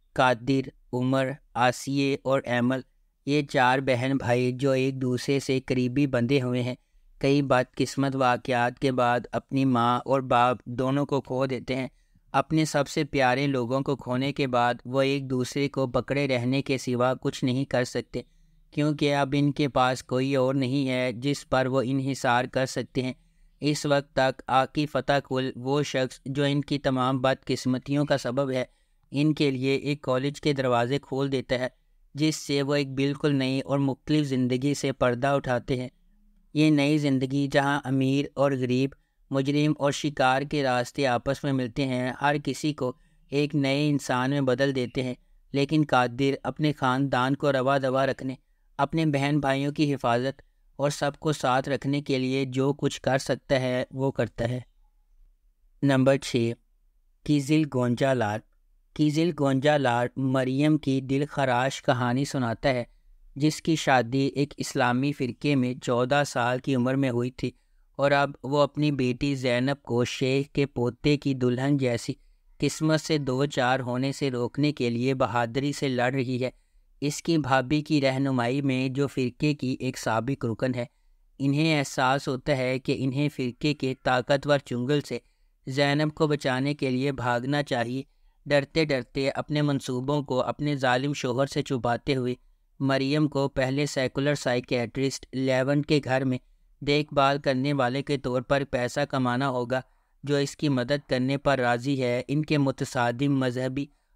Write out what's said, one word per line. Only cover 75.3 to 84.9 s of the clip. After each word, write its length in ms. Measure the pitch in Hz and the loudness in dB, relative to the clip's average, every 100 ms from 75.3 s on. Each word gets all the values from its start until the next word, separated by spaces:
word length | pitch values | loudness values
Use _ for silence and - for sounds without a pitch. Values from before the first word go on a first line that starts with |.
| 117 117 123 143 | 0 -2 -2 -4
से 160 | 139 143 | -2 -2
लड़ 220 | 123 123 | 0 0
रही 240 | 135 123 127 | 0 -2 -2
है। 140 | 127 - _ _ _ - | -4 -8 _ _ _ -6
इसकी 340 | 147 - - 165 | -6 -4 0 0
भाभी 420 | 131 131 127 151 | 2 0 2 -2
की 180 | 151 151 | 2 2
रहनुमाई 640 | 135 131 139 127 117 135 | 2 0 0 0 0 0
में 300 | 139 127 135 | 0 0 -2
जो 140 | 131 143 | -2 -2
फ़िरके 460 | - 127 - 151 147 | -2 -4 0 -2 0
की 220 | 127 135 | -4 -4
एक 140 | 131 - | -6 -4
साबिक 480 | 123 110 117 139 120 | -2 -2 -2 -4 -4
रुकन 280 | 107 131 123 | -2 -2 -4
है, 120 | 120 _ _ _ _ - | -6 _ _ _ _ -4
इन्हें 260 | 139 139 160 | 0 2 2
एहसास 640 | 151 135 - 127 139 - | 2 -2 0 0 0 -2
होता 260 | 131 - 135 | -4 -2 0
है 220 | 127 131 | 0 -2
कि 140 | - 135 | -2 -2
इन्हें 320 | 135 131 147 | -2 0 -2
फ़िरके 440 | - 123 - 151 139 | -2 -6 -2 -2 -2
के 180 | 131 127 139 | -4 -2 0
ताकतवर 540 | 127 120 139 143 143 | 0 0 0 2 0
चुंगल 400 | - 120 123 | 0 -4 0